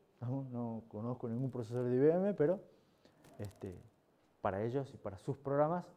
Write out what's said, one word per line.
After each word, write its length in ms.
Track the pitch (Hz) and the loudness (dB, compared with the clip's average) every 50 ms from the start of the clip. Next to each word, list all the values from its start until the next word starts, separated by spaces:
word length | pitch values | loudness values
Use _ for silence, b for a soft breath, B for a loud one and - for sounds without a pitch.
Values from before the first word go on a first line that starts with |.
| _ _ _ _ | _ _ _ _
No, 240 | 117 123 135 139 135 127 | -4 -4 -4 -4 -4 -4
no 320 | 123 120 120 117 113 110 - - | -4 -4 -4 -4 -4 -6 -10 -10
conozco 400 | - 104 110 120 123 - - 117 | -8 -6 -4 -4 -4 -4 -4 -4
ningún 220 | 113 123 135 127 | -2 -2 -2 -2
procesador 360 | 120 123 117 107 120 123 123 | -2 -4 -4 -2 -2 0 2
de 100 | 123 123 | 2 4
I 20 | 127 | 6
B 140 | 139 156 | 6 6
M, 220 | 165 185 190 202 190 | 6 4 2 0 2
pero, 260 | - 147 156 185 208 - - b b b b b b b b b b b b - - | 4 4 4 2 0 -4 -12 b b b b b b b b b b b b -12 -10
este, 420 | 104 95 - - - 98 87 90 - - _ _ _ _ _ _ _ _ _ _ | -10 -10 -10 -10 -12 -12 -12 -12 -18 -20 _ _ _ _ _ _ _ _ _ _
para 200 | - 104 92 98 | -2 0 0 0
ellos 300 | 110 117 123 143 135 - | -2 0 -2 -2 -4 -4
y 60 | - 104 | -10 -10
para 180 | - 107 95 | -10 -10 -10
sus 220 | - - 147 135 - | -6 -6 -6 -6 -4
programas 480 | - 139 139 143 147 156 175 180 170 - - | -4 0 2 4 4 4 2 -2 -4 -8 -12